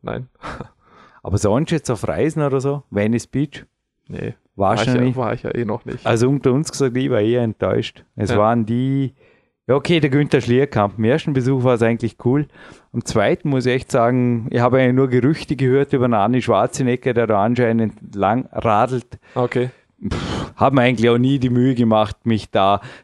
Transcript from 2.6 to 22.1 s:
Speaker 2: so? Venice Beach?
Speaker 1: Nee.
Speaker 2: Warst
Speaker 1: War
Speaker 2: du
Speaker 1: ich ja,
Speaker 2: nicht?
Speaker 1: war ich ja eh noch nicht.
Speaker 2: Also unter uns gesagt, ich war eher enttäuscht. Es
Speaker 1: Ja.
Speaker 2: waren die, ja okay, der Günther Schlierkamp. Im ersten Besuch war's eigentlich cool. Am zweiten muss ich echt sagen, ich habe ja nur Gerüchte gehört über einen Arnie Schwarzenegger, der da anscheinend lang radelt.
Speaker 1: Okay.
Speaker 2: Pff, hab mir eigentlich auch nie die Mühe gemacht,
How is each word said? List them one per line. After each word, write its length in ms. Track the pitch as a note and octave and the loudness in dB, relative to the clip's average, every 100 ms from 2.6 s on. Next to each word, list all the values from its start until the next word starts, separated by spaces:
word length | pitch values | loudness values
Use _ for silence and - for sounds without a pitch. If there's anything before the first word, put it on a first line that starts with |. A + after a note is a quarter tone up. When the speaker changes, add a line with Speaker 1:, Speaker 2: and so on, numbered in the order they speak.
Speaker 2:
so? 220 | C#3 C#3+ - | -2 -6 -6
Venice 360 | G2+ G#2 A#2 - | -2 0 -2 -4
Beach? 380 | C3 D3 - - _ _ _ - | -6 -6 -8 -20 _ _ _ -16
Speaker 1:
Nee. 260 | - G#2+ - _ - | -10 -10 -12 _ -2
Speaker 2:
Warst 240 | G2 A2 | 0 2
Speaker 1:
War 40 | |
Speaker 2:
du 60 | B2 | 0
Speaker 1:
ich 40 | B2+ | 0
ja, 60 | B2+ | 0
Speaker 2:
nicht? 100 | B2 | -2
Speaker 1:
war 160 | A2+ | -4
ich 100 | A#2+ | -6
ja 120 | - | -6
eh 100 | A#2 | -6
noch 200 | G#2+ - B2 | -6 -8 -10
nicht. 200 | C3 - | -8 -2
Speaker 2:
Also 220 | A2+ B2 | 2 2
unter 240 | C#3+ C3 | 2 2
uns 180 | C3 D#3+ | 0 -2
gesagt, 260 | - C3+ B2 | -4 -2 -2
ich 120 | C#3 | -2
war 100 | A2+ | 0
eher 200 | G#2+ B2 | 0 0
enttäuscht. 640 | A2+ - G2 A2+ A2+ - _ | -2 -2 -2 -2 -4 -12 _
Es 160 | - G2 | -6 -2
Speaker 1:
Ja. 60 | G#2+ | 2
Speaker 2:
waren 300 | G#2+ A#2+ A2 | 2 0 0
die, 480 | A#2+ C3 C3+ C3 - _ _ _ _ - | -2 -2 -2 -4 -8 _ _ _ _ -2
ja 80 | |
okay, 260 | C#3 - E3+ | -2 2 0
der 100 | C#3+ | 2
Günther 320 | C#3+ D3 C#3 | 2 2 0
Schlierkamp. 560 | A#2 B2 C#3+ A2+ G2+ G#2 | 2 2 2 0 0 0
Im 60 | |
ersten 280 | A2 D#3+ E3 | 0 0 0
Besuch 320 | C3 B2 C3+ | -2 0 0
war's 160 | B2+ A#2 | 2 2
eigentlich 360 | A#2 A#2 A2+ - B2 | 2 0 -4 -4 0
cool. 200 | C#3+ C#3+ - - - _ | 0 -2 -10 -20 -20 _
Am 120 | A#2+ - | -10 -2
zweiten 420 | A2 G#2 F3+ D#3 | 0 2 0 0
muss 160 | C3 | 0
ich 80 | B2 | 0
echt 180 | B2 - | -2 0
sagen, 560 | C3 A#2 B2+ B2 A#2 A2+ | 0 2 2 0 0 -2
ich 100 | A#2+ | 0
habe 200 | A#2+ C3 | 2 4
ja 100 | B2+ | 4
nur 160 | B2+ C3+ | 2 2
Gerüchte 480 | B2 B2+ D#3 - C3+ | 2 2 0 -4 -2
gehört 360 | C3 C3+ C#3+ | 2 2 2
über 100 | C3+ | 0
einen 100 | B2 | 2
Arnie 280 | A2 G#2 B2 | 2 2 0
Schwarzenegger, 720 | A#2 G2 A#2+ - B2 B2 C3 | 2 2 2 0 -2 0 0
der 120 | A#2 A2+ | 0 2
da 160 | G#2 | 2
anscheinend 720 | A2 B2 A#2 A#2 G#2+ - - | 2 2 2 2 -2 -6 -14
lang 320 | G2 F#2+ A#2+ - | -2 0 0 -2
radelt. 680 | - A#2 G#2 A#2+ B2+ - - _ | -4 0 2 2 -2 -8 -18 _
Speaker 1:
Okay. 360 | B2+ B2 B2 B2+ - _ _ - | -4 -2 -2 -4 -6 _ _ -8
Speaker 2:
Pff, 460 | - - - - - | -6 -4 -6 -8 -2
hab 180 | C3 | 2
mir 80 | C3+ | 4
eigentlich 260 | B2 A2+ A#2 | 2 2 2
auch 80 | A#2+ | 2
nie 220 | C3 C#3 | 2 0
die 100 | B2 | 0
Mühe 260 | B2 B2+ | 2 2
gemacht, 520 | A#2+ A2+ G#2+ G#2 | 2 2 2 0